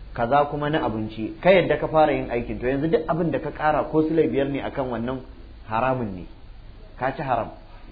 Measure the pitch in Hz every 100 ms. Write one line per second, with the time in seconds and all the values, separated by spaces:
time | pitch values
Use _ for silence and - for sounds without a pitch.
0 | - - 117 143 143 151 147 151 123 110
1 | 107 - 110 - 175 190 - 147 160 160
2 | 151 131 131 120 117 107 120 139 160 165
3 | - 165 175 131 147 - 151 147 117 156
4 | 156 165 135 127 139 139 104 - 127 117
5 | 117 131 - - - - - 110 127 131
6 | 110 92 85 - - - - - - -
7 | 127 131 139 117 98 - - - -